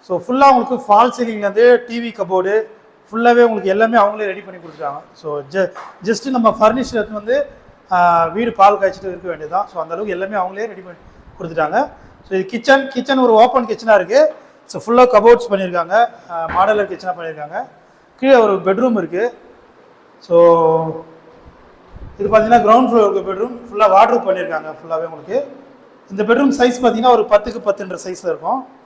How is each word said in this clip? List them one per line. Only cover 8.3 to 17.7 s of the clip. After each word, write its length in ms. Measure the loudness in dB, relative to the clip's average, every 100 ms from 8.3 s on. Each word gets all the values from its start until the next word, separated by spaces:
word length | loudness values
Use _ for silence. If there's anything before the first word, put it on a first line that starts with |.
| -2 -6
பால் 260 | 2 2 4
காய்ச்சிட்டு 300 | -2 -4 -14
இருக்க 200 | -12 -12
வேண்டியதுதான். 400 | -12 -8 -8 -8
So, 140 | -10
அந்த 120 | -10
அளவுக்கு 260 | -8 -8 -8
எல்லாமே 160 | -6 -6
அவங்களே 300 | -8 -8 -12
ரெடி 140 | -12
பண்ணி 180 | -20 -20 -20 _ -20 -16
கொடுத்துட்டாங்க. 400 | -10 -4 -2 -2 -4 -8 -20 _ -8
So, 100 | -6
இது 60 |
கிச்சன், 440 | -6 -8 2 2 2
கிச்சன் 300 | -8 -4 0
ஒரு 140 | 2
ஓப்பன் 340 | 4 4 2 -4
கிச்சனா 280 | -8 2
இருக்கு. 400 | 2 2 2 2 -2 -20 _
So, 180 | _ -14
ஃபுல்லா 180 | 0 4
கபோர்ட்ஸ் 500 | 6 6 6 4 4
பண்ணியிருக்காங்க, 580 | -4 -4 -4 -2 0 0 -4 -12
ஆ, 160 | -10 -6
மாடுலர் 460 | 0 0 0 -2
கிச்சனா 220 | -6 -10 -8
பண்ணியிருக்காங்க. 480 | -10 -12 -12 -12 -12